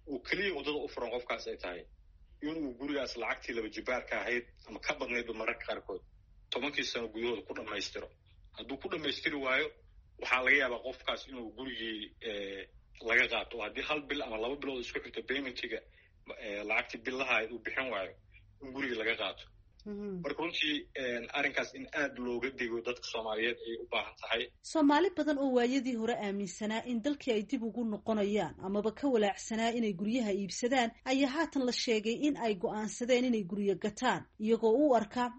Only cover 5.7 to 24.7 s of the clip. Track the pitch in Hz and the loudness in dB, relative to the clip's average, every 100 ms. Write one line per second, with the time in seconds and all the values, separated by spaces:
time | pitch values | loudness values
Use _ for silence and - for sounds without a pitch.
5.7 | 107 - 92 - - - - - 123 139 | -6 -6 -8 -10 -20 -20 -18 -6 -2 -2
6.7 | 143 120 120 113 110 120 107 - - 107 | -2 -2 -2 -4 -2 -2 -2 -4 -8 -6
7.7 | 101 - - - - - - - - 113 | -4 -4 -6 -10 -14 -20 -20 -20 -12 -8
8.7 | 139 185 175 139 - 156 147 131 131 151 | -6 -4 -2 -2 0 0 0 2 2 2
9.7 | - - - - - - 127 127 143 127 | -4 -20 -20 -18 -8 0 4 6 6 6
10.7 | 117 131 - - - 135 127 113 117 131 | 0 -6 -6 -4 -4 -4 -10 -10 -8 -8
11.7 | 120 113 107 101 - 117 104 98 98 92 | -6 -6 -6 -8 -10 -8 -6 -6 -8 -12
12.7 | - - - 113 120 123 110 - 120 107 | -16 -20 -8 2 4 4 0 -4 -6 -6
13.7 | 131 - 151 135 139 127 110 117 143 139 | -4 -2 -2 -2 -4 -4 -2 -2 -2 -4
14.7 | 127 120 - 123 - - 135 131 120 113 | -4 -4 -6 -8 -8 -4 -4 -4 -6 -6
15.7 | 113 - - - - - - 107 101 104 | -8 -10 -20 -20 -20 -14 -10 -6 -6 -2
16.7 | 110 - 123 127 127 127 113 113 117 117 | -2 -2 -6 -4 -2 0 0 0 -6 -6
17.7 | - 131 101 90 - - - - - 131 | -4 -2 -2 -6 -10 -20 -20 -20 -16 -10
18.7 | 135 135 113 110 113 95 - - - - | -4 -4 -2 0 0 -2 -6 -14 -20 -20
19.7 | - 208 202 208 180 165 151 170 - 151 | -16 -10 -8 -6 -4 -4 -2 -2 0 0
20.7 | 147 - 139 127 120 117 139 139 135 123 | 0 -4 -6 -4 -4 -4 0 0 0 -4
21.7 | 135 127 160 139 120 123 120 131 123 117 | -6 -6 -2 -2 -2 -2 -2 -2 -2 -2
22.7 | 117 117 - - 117 110 107 120 117 117 | -2 -4 -6 -6 -4 -2 0 0 -2 -6
23.7 | 113 - - - - - - - - - | -8 -4 -4 -4 -8 -2 -2 -2 -8 -2